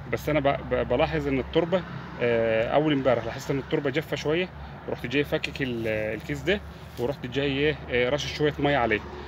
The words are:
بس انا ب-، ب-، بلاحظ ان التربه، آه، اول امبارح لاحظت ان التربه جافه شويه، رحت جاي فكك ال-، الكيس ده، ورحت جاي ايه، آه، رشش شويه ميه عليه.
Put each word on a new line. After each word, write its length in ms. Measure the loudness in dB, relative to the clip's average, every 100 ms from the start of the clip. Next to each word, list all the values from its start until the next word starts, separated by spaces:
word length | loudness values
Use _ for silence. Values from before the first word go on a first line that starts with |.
| -6
بس 160 | -4 0
انا 120 | 2
ب-، 280 | 2 0 0
ب-، 180 | -2 2
بلاحظ 380 | 2 2 0 0
ان 120 | 0
التربه، 440 | 2 2 2 0 -2 -10 -10 -2
آه، 480 | 2 2 4 2 4
اول 180 | 4 4
امبارح 320 | 4 4 2
لاحظت 260 | 0 -6 -2
ان 80 | -4
التربه 320 | 0 0 0
جافه 260 | -2 -2 -2
شويه، 320 | 0 0 -2 -6 -12 -12 -8
رحت 180 | -6 0
جاي 180 | 0
فكك 380 | 2 -2 -4 -4
ال-، 240 | -4 -2 -2
الكيس 540 | -2 -2 -4 -6 -2
ده، 200 | 0 0 -2 -14 -14 -4
ورحت 280 | -2 -2 -4
جاي 320 | 0 0 2
ايه، 180 | 2 0 0
آه، 200 | 2 2
رشش 280 | 2 -2 0
شويه 160 | 0 2
ميه 180 | 2 4
عليه. 240 | 4 2 0 -12